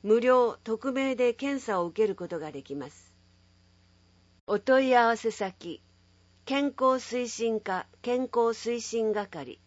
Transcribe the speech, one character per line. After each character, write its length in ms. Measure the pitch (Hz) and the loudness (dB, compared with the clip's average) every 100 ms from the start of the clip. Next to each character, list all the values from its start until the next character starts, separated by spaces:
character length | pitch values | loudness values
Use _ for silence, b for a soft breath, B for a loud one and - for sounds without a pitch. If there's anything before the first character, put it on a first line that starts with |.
無 180 | 202 226 | 4 4
料、 360 | 247 254 240 - | 6 6 4 0
匿 280 | - 220 269 | -6 -4 -2
名 220 | 262 269 | -2 -2
で 200 | 240 247 | 2 0
検 280 | 233 277 277 | 0 -4 -4
査 200 | - 190 | -2 -2
を 20 | |
受 180 | 170 165 | -2 0
け 60 | 214 | 0
る 60 | |
こ 120 | 190 170 | 0 -8
と 120 | 170 | -8
が 140 | 156 | -8
で 100 | 139 | -12
き 120 | - | -10
ま 140 | 139 135 | -10 -10
す。 240 | - _ _ _ _ _ _ _ _ _ _ _ _ _ _ - | -14 _ _ _ _ _ _ _ _ _ _ _ _ _ _ -4
お 120 | 202 | -2
問 300 | 233 262 262 | 4 4 6
い 80 | 247 | 6
合 120 | 233 | 6
わ 80 | 226 | 2
せ 120 | 226 | -2
先、 520 | 208 196 - 170 156 _ _ _ _ _ _ | -4 -6 -6 -16 -16 _ _ _ _ _ _
健 200 | - 277 | -4 -2
康 340 | 285 - 262 262 | -2 2 2 2
推 300 | - 247 240 | -2 -4 -4
進 320 | - 226 220 | -4 -2 -2
課 260 | 214 185 - _ | -4 -6 -8 _
健 200 | - 247 | -4 -2
康 280 | 254 233 233 | 0 0 0
推 300 | 226 226 240 | 0 -4 -6
進 320 | - 226 220 | -4 -2 -2
係 480 | 208 196 160 131 - | -2 -4 -10 -12 -16